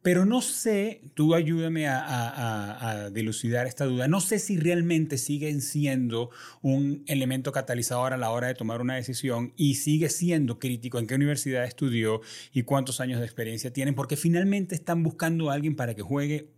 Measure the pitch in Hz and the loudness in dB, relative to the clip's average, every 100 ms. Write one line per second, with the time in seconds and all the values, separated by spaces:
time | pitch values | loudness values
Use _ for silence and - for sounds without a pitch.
0 | 185 175 190 247 240 - 226 202 208 214 | 4 6 6 4 0 -2 0 0 0 -6
1 | - - 151 165 156 165 160 165 151 131 | -12 2 4 6 4 0 0 0 0 -2
2 | 147 127 117 117 117 107 101 104 117 107 | -2 -2 -2 -4 -4 -4 -6 -6 -6 -6
3 | 104 104 110 110 120 120 127 - 139 123 | -6 -4 -4 -2 -2 0 -2 -2 -2 2
4 | 135 190 - 214 - 190 160 175 170 165 | 2 2 2 -2 0 0 2 2 2 2
5 | 156 139 - 147 151 147 127 151 147 131 | 2 -2 -2 -2 -2 -2 -2 0 2 2
6 | 123 117 120 - - - 139 135 139 143 | 0 0 -4 -8 -20 -4 0 2 2 -2
7 | - 139 127 131 135 135 131 120 117 123 | -2 0 0 0 -2 -4 -2 -2 0 0
8 | 131 131 117 117 123 123 110 117 123 131 | 0 0 0 0 -2 -4 -4 -2 -2 -4
9 | 123 120 139 117 120 - 147 135 147 151 | -6 -4 -2 -2 -4 2 2 2 2 2
10 | 160 - 175 165 131 117 131 123 123 120 | 2 0 2 2 2 -2 -4 -4 -4 -4
11 | 113 131 143 147 139 127 123 - 139 117 | -2 2 2 0 -2 -2 -2 -2 0 2
12 | 110 110 - - - 131 120 139 131 120 | 2 0 -4 -18 -4 -2 2 0 0 -4
13 | 127 123 117 - 110 113 127 123 135 135 | -2 -2 -4 -6 -6 -6 -6 -2 0 0
14 | 131 147 170 170 196 202 180 170 - 170 | -2 0 2 4 4 2 -2 -4 -2 2
15 | 165 165 165 165 156 143 151 147 120 104 | 2 0 0 0 0 0 0 0 -2 -4
16 | 95 139 147 151 147 | -2 -2 0 -2 -6